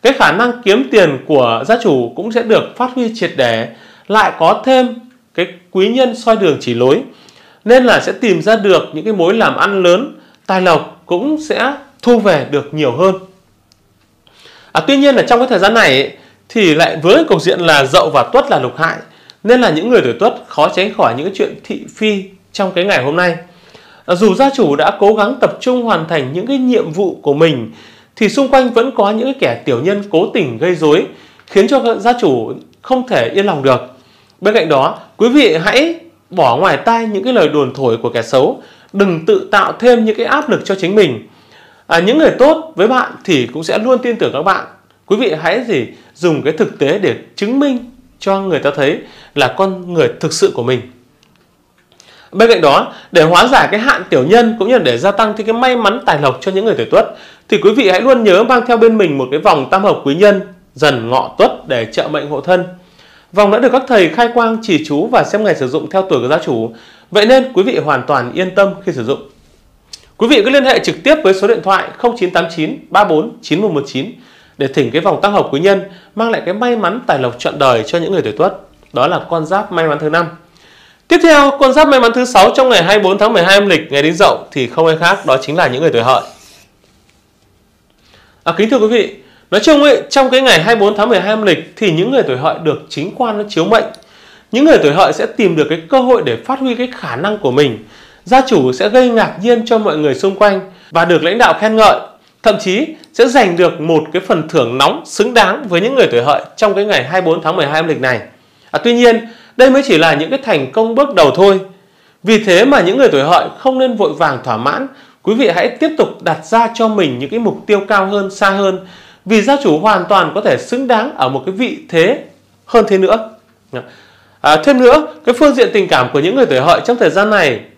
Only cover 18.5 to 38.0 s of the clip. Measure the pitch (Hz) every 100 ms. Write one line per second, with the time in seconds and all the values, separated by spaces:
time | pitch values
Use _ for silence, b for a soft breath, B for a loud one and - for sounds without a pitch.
18.5 | 170 127 - 165 - - b b b 208
19.5 | 247 226 156 214 240 131 117 208 - -
20.5 | - 160 180 202 220 139 120 170 190 -
21.5 | - - - - - 214 202 190 - _
22.5 | - 190 180 190 170 127 160 180 165 b
23.5 | b b b b b - 175 214 - 269
24.5 | 269 175 143 147 151 202 220 208 277 -
25.5 | - 254 254 233 175 160 165 131 160 233
26.5 | 277 254 233 160 160 196 - 147 143 165
27.5 | 135 110 B B B B - 208 233 262
28.5 | 269 247 226 254 240 202 220 254 269 147
29.5 | 117 - 120 160 202 196 160 196 240 147
30.5 | 117 165 170 156 165 285 B B B _
31.5 | 196 220 277 233 220 214 240 185 123 110
32.5 | 131 - _ - 262 247 175 117 196 202
33.5 | 156 135 123 - b b b b b 185
34.5 | 226 160 139 147 214 B - 233 277 240
35.5 | 160 185 226 330 330 - _ _ 185 135
36.5 | 123 185 143 - 233 226 202 240 240 151
37.5 | 147 131 127 131 113